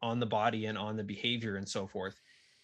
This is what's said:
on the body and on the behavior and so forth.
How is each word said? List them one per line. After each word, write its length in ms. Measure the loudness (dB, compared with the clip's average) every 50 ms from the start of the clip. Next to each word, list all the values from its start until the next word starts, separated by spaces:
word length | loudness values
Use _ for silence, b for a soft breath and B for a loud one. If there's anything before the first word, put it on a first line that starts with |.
| -2
on 180 | 0 2 2
the 60 | 2
body 400 | 2 4 4 4 4 4 2 0
and 100 | 0 -2 -2
on 180 | -2 -2 -2
the 80 | -2 -4
behavior 520 | -4 -4 -2 0 0 0 0 0 -2 -2
and 120 | -2 -2 -4
so 180 | -4 -4 -4
forth. 340 | -4 -4 -6 -6 -6 -8 -10 b b b b b b b b